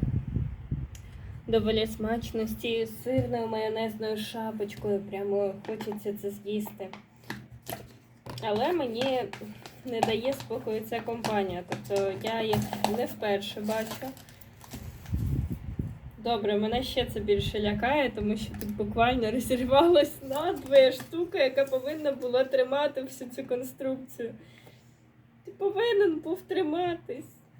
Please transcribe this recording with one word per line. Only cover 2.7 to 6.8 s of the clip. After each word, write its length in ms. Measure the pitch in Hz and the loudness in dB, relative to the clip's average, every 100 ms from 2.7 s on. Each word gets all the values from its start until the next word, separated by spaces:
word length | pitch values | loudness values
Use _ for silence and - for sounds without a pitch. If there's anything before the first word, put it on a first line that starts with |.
| 226 220 | -2 -2
сирною 600 | 220 240 262 240 240 226 | -4 0 0 2 0 -2
майонезною 720 | 220 220 220 226 214 220 214 | -2 -2 -2 -2 -2 -4 -4
шапочкою. 840 | 214 233 220 220 202 - 214 202 | -6 -6 -6 -4 -6 -4 -2 -2
Прямо 540 | 202 196 202 202 202 196 - | -2 -4 0 0 0 -2 -8
хочеться 480 | 214 214 208 208 208 | -6 -6 -6 -6 -6
це 80 | 202 | -6
з'їсти. 580 | 202 202 214 208 - | -6 -4 -4 -4 -8